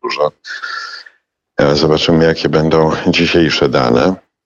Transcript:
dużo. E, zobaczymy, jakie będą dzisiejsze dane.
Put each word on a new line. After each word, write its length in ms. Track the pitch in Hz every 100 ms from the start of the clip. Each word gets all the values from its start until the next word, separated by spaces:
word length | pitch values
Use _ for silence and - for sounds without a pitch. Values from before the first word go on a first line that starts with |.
dużo. 280 | - - 73 - - - - - - - - _ _ _ _ -
E, 160 | 71 73
zobaczymy, 500 | 78 78 - 82 82
jakie 240 | 80 69
będą 420 | 78 78 80 78 76 -
dzisiejsze 600 | 82 85 87 78 - 71
dane. 460 | 69 62 60 80 95 _ _